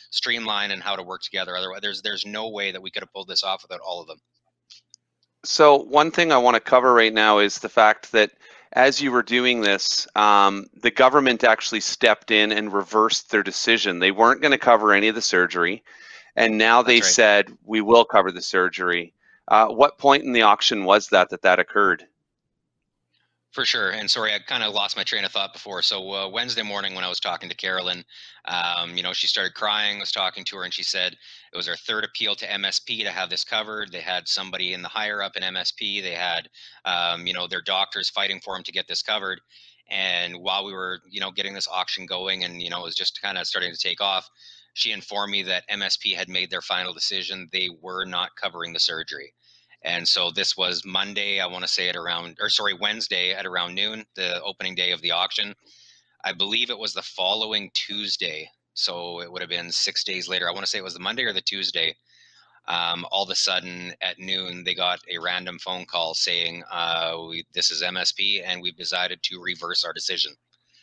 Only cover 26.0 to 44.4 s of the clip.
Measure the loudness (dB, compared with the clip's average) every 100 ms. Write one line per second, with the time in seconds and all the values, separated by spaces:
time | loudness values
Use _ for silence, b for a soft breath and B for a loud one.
26 | -6 -6 -4 -4 -4 -6 -4 -4 -6 -4
27 | -6 -4 -4 -6 -8 -8 -4 -4 -4 -6
28 | -10 B B B -6 -4 -2 -2 -4 -6
29 | -6 -2 -2 -2 -4 -4 -2 0 -2 -4
30 | -6 -2 -2 -4 -10 -10 -8 -6 -6 -2
31 | -4 -6 -20 -20 _ -10 -8 -8 -6 -6
32 | -6 -4 -4 -4 -6 -4 -4 -4 -6 -6
33 | -6 -4 -6 -6 -4 -4 -4 -8 -10 -10
34 | -6 -6 -4 -6 -6 -6 -6 -6 -8 -6
35 | -4 -4 -6 -6 -6 -4 -6 -6 -6 -6
36 | -6 -6 -4 -4 -8 b b b -4 -2
37 | -2 -2 -4 -6 -6 -6 -4 -2 -2 -4
38 | -6 -4 -4 -6 -8 -10 -8 -10 -6 -6
39 | -4 -4 -4 -10 _ b b b _ -4
40 | -2 -2 -4 -8 -4 -4 -6 -8 -8 -10
41 | _ -10 -8 -6 -8 -8 -8 -6 -6 -8
42 | -8 -8 -6 -6 -6 -8 -10 -8 -8 -6
43 | -6 -6 -8 -6 -6 -4 -6 -6 -6 -4
44 | -2 -4 -6 b